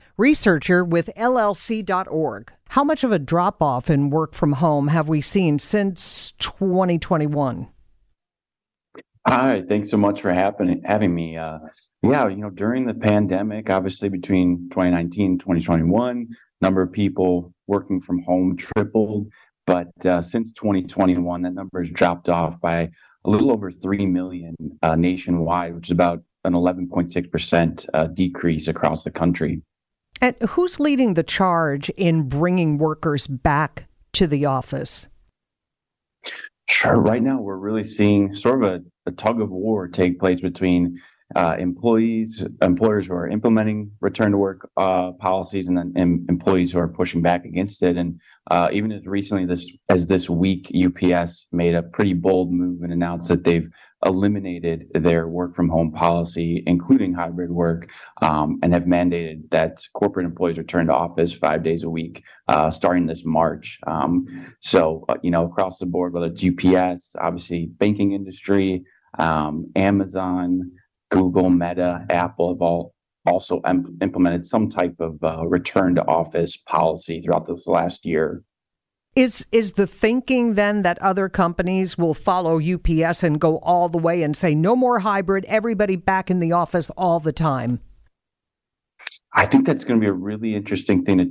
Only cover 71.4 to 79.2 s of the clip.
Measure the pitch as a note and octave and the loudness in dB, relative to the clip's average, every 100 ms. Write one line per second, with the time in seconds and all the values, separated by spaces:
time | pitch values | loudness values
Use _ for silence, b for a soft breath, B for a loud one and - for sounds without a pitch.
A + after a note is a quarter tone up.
71.4 | F2+ F2+ E2+ F2+ F2 F2 - F2 F2+ - | 4 4 2 -2 -2 -2 -2 0 0 0
72.4 | F2 F2+ E2+ E2+ E2+ _ _ _ - F2+ | 0 2 0 0 -4 _ _ _ 0 0
73.4 | - E2 - F2+ E2+ - F#2+ F2+ F2 F2 | 0 -2 0 0 -2 -4 -4 2 2 0
74.4 | - A2+ G2+ F2+ F2 E2 E2 D2+ E2 D#2+ | -2 -2 0 -2 -2 -2 -8 -4 -4 -2
75.4 | E2+ F2+ - G#2 F#2 F2 - E2 E2 E2+ | 0 0 0 0 2 2 2 0 0 -2
76.4 | E2 - - D2+ D#2+ D#2+ - E2 - E2+ | -2 -4 -2 0 0 0 -6 -8 -2 -2
77.4 | E2 E2+ - E2+ E2+ - - D#2+ D#2 - | -2 -8 -2 0 0 -6 -4 -2 -2 -6
78.4 | _ _ _ _ _ _ _ - | _ _ _ _ _ _ _ 2